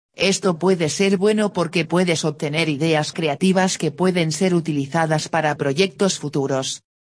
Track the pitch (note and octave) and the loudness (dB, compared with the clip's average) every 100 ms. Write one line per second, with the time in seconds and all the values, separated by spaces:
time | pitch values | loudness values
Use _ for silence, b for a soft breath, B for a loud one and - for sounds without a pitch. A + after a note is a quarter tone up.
0 | _ - F#3 F#3+ G3 E3 F3+ F#3 D#3+ - | _ -2 0 0 0 0 2 2 0 0
1 | G3 G3 G3+ G#3+ G#3 F3+ E3+ F3 D#3+ E3+ | 0 2 2 2 0 0 -2 -2 0 0
2 | F3+ D#3+ D#3+ C#3+ D#3 D3+ E3 C#3 D#3+ D3+ | 2 0 -2 -2 -4 -2 0 0 2 2
3 | D3 - D#3+ C#3 F#3+ F#3 F#3 - D#3+ D3 | 0 -2 -2 2 2 4 2 0 -4 0
4 | F#3 F3+ D#3+ D#3 F#3+ F3 E3 D3 C#3 E3 | 0 2 0 0 0 0 0 -2 -2 -2
5 | D#3+ D#3 - E3 D3+ D3 C#3 C#3 F#3+ - | 0 0 0 -2 0 0 -2 0 0 0
6 | G3 - D3 D3 C3+ C3+ C3+ - _ _ | 0 0 -4 -2 -2 -2 -4 -8 _ _
7 | _ | _